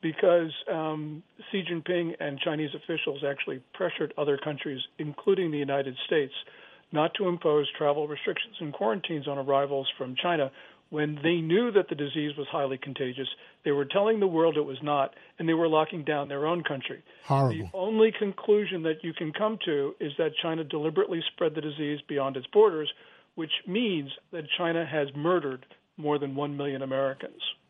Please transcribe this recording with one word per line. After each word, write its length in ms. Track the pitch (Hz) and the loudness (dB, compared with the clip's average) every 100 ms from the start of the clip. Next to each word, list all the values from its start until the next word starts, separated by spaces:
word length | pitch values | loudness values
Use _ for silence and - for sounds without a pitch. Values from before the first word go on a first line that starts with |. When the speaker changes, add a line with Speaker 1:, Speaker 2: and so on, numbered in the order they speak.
Speaker 1:
because, 500 | 165 151 190 175 165 143 - | -4 2 6 6 4 -6 -4
um, 540 | 165 156 156 151 151 - _ - | -2 -2 -4 -6 -10 -14 _ -6
Xi 120 | 196 | -4
Jinping 520 | 165 170 160 180 165 165 | -2 -4 0 0 0 -4
and 200 | 151 139 | -6 -4
Chinese 320 | - 151 151 | -2 -2 -2
officials 500 | 151 - 160 - 139 | -6 -6 -4 -2 -2
actually 380 | 139 139 - 131 _ - | -4 -2 -6 -8 _ -4
pressured 400 | 180 - 147 - | -4 -2 -4 -2
other 220 | 147 139 | 0 0
countries, 380 | 156 139 156 135 - - | -2 -6 -6 -6 -10 -8
including 540 | 151 143 - 190 175 | -8 -2 2 2 2
the 80 | 151 | 0
United 360 | 139 139 135 127 - | 0 0 0 -6 0
States, 260 | 165 135 - - - - - _ | 0 0 -6 -14 -20 -20 -20 _
not 220 | 156 165 - | 2 2 2
to 120 | 190 | 0
impose 420 | 175 165 151 143 - | 2 4 4 2 0
travel 300 | 147 147 151 | 2 2 -2
restrictions 480 | 147 - 175 - - | -4 -4 -4 -6 -8
and 140 | 156 | -8
quarantines 540 | 139 208 208 - 160 139 | -2 0 0 -2 -4 -4
on 100 | 139 | -4
arrivals 500 | 135 139 139 139 135 - | 2 2 4 0 -4 -6
from 200 | 127 127 | -6 -2
China 360 | 180 165 135 - - - _ | 0 2 0 -2 -20 -20 _
when 280 | 151 151 151 | -2 -2 0
they 140 | 151 175 | 2 2
knew 340 | 160 180 240 | 4 4 4
that 180 | 202 180 | 2 2
the 60 | 147 | -2
disease 420 | 143 143 151 147 | -4 -2 -4 -4
was 80 | 135 | -6
highly 260 | 165 139 131 | -2 -2 -4
contagious. 500 | 143 131 131 127 131 - - _ - | -8 -6 -6 -4 -8 -10 -16 _ -2
They 60 | |
were 140 | 143 139 | 0 2
telling 340 | 196 208 226 | 2 4 4
the 80 | 196 | 4
world 300 | 160 165 151 | 4 4 4
it 80 | 147 | -2
was 120 | 131 | -4
not, 320 | 147 147 135 - - _ | 0 2 0 -2 -20 _
and 100 | 165 | 0
they 60 | 160 | 4
were 120 | 165 | 4
locking 360 | 156 156 175 | 4 2 -2
down 240 | 147 147 143 | -2 -2 -2
their 180 | 139 151 | -2 0
own 180 | 175 | 0
country. 380 | 156 139 - - _ - | -2 -6 -6 -12 _ -20
Speaker 2:
Horrible. 420 | - 139 135 160 90 | 0 2 4 2 -6
Speaker 1:
The 40 | 190 | -4
only 360 | 190 220 220 | 0 6 4
conclusion 720 | 214 208 190 - 208 202 185 | 4 -4 -4 4 4 4 -2
that 200 | 160 156 | -2 -2
you 80 | 170 | -4
can 220 | 156 156 | -6 -6
come 240 | 156 214 220 - | -2 -2 0 -2
to 300 | 147 139 170 | 0 0 -4
is 120 | 156 139 | -8 0
that 140 | 160 147 | 0 0
China 240 | 170 160 | -4 -4
deliberately 600 | 151 160 151 156 196 170 - | -4 -2 0 0 0 0 -4
spread 220 | - 170 151 | 0 -2 0
the 60 | |
disease 380 | 151 147 147 147 - | -6 -4 -4 -4 -4
beyond 300 | 143 135 135 | -2 -2 -4
its 80 | 127 | 2
borders, 460 | 208 214 160 147 - - - _ | 6 6 6 -4 -8 -18 -20 _
which 160 | - 160 - - | -8 -4 -4 -2
means 460 | 190 240 175 139 - _ | 0 0 0 -4 -12 _
that 120 | 170 147 - | -12 -6 -2
China 300 | 170 170 156 | 0 0 0
has 220 | 151 139 139 | 0 -2 -2
murdered 500 | 156 180 143 127 - - _ - | 2 2 2 -6 -12 -20 _ -6
more 220 | 151 147 | 0 0
than 160 | 139 135 | 0 -2
one 200 | 147 143 | -4 -2
million 280 | 143 135 | -4 -4
Americans. 580 | 131 131 135 135 - - - - | -2 0 0 -2 -10 -8 -10 -10